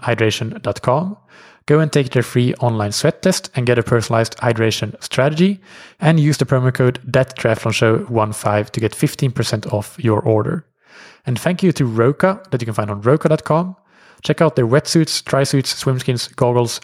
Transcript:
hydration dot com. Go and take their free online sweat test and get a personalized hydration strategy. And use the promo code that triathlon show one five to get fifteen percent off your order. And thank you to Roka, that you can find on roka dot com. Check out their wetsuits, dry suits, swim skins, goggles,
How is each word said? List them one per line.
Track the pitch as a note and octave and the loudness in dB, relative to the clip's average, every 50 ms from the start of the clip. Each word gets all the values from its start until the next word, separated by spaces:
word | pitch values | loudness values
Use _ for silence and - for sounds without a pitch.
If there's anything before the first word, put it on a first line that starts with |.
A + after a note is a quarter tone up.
| - | -4
hydration | B2 A#2 A2 A2+ A2 G#2 - A#2 A2 - - - | -2 0 0 2 0 0 -2 -4 -8 -10 -8 -6
dot | G#2 G2+ - - | -6 -6 -4 0
com. | B2 B2 D3+ F3+ F#3+ G#3 - _ _ _ - - - - _ _ | 0 0 0 0 -4 -8 -12 _ _ _ -20 -20 -20 -20 _ _
Go | - D3 D3+ | 2 2 2
and | D#3 D3+ - | 2 2 2
take | D3 C#3 B2+ | 0 0 0
their | - B2+ A#2+ | 0 -2 -2
free | - - B2+ B2 B2 - | 0 0 0 2 0 0
online | - - A#2+ A2+ G#2+ G#2 G#2 | 0 0 0 0 0 -2 -4
sweat | G2 - - D3 - - - | -2 -2 0 -2 0 0 0
test | F#3+ F#3 - - - - | 0 0 0 -4 -8 -6
and | - B2 | -2 0
get | A#2+ B2 A#2 | 2 2 2
a | A2 | 2
personalized | - B2 A#2 G#2+ - A#2 A2+ A2+ - - - | 2 0 0 0 0 0 0 0 0 -4 -4
hydration | - B2 A#2 A2 A2+ A2 G#2 - - G#2 - - | -2 -2 0 2 0 0 0 -2 -6 -8 -10 -10
strategy. | - - - - B2+ D3 D#3 D#3 F3+ G3 G3+ F#3+ _ - - - - - _ - | -14 -6 -2 0 0 0 2 2 2 2 0 -2 _ -18 -20 -20 -20 -20 _ -2
And | - D3+ E3 E3 | 2 2 4 4
use | D3 D3+ C#3+ - | 4 2 2 0
the | C3 | 0
promo | - C#3 B2+ B2+ B2+ B2+ | 0 0 2 2 2 2
code | - C3 B2 B2 - - | 2 2 2 0 -2 -4
that | B2+ A#2 C3+ B2+ - - | -2 0 0 0 0 -2
triathlon | - - A#2 A2+ - - A2+ A2 | -2 -2 0 0 0 -2 -2 0
show | - B2 A2+ A2+ A#2 - - | 2 2 2 2 2 0 -2
one | A#2+ A2+ G#2+ G#2+ G#2+ | 0 0 0 0 -2
five | - - A2 G#2 G#2 G#2 - - | -4 -2 0 0 0 -2 -2 -4
to | - | -2
get | A2 G#2+ - | -2 -2 -2
fifteen | - - D3+ - - D3 C3 | -2 -4 -4 -2 -2 -4 -2
percent | A#2+ - A2+ - - G#2+ - - - | -2 -2 -4 -2 -4 -6 -4 -4 -4
off | G#2 G2+ - - - | -4 -4 -6 -8 -4
your | - A#2 G#2+ G#2 | 0 0 0 2
order. | - A2+ A2 G#2+ G#2+ - - - - _ _ _ _ _ - - - - - _ - | 2 2 2 2 0 -2 -4 -6 -8 _ _ _ _ _ -20 -20 -20 -20 -20 _ -6
And | - B2+ A2+ | -6 -4 -2
thank | - D#3+ F#3 F3 - | -2 -2 -2 0 0
you | F3+ D3+ | 0 2
to | - D3 | 2 0
Roka, | A#2+ A2 A2+ A#2 B2+ D3 - - F#3+ F#3+ - - - | 0 2 2 2 2 2 2 2 0 0 0 -6 -6
that | - B2 | -6 -6
you | A#2 | -4
can | A2+ G#2+ | -4 -4
find | - G#2+ G#2 | -4 -4 -4
on | G#2 G2+ G2+ | -4 -2 0
roka | A#2+ C#3+ D#3 - E3 | 2 2 2 2 0
dot | D#3 D3+ - | 0 0 0
com. | - D3+ D#3+ F3 F#3 F#3 _ _ _ _ _ _ - - _ - | 0 0 0 0 -2 -8 _ _ _ _ _ _ -20 -20 _ -4
Check | - D#3 - | -2 0 2
out | E3+ D#3 - | 2 2 2
their | - B2 | 2 2
wetsuits, | A2+ A#2+ - - - - E3+ D#3 - - - - | 2 2 2 2 2 2 2 2 0 -2 -6 -4
dry | - - C3+ C#3 | -2 0 0 0
suits, | - - C#3 B2+ - - | 2 0 0 0 -2 -4
swim | - - C#3 C3 B2+ | -4 -2 -2 -2 -2
skins, | - - B2+ A#2 - - | -2 -4 -4 -4 -4 -6
goggles, | - - B2+ A#2+ A#2+ B2 A#2+ A2+ - - | -4 0 0 2 2 2 0 0 -4 -8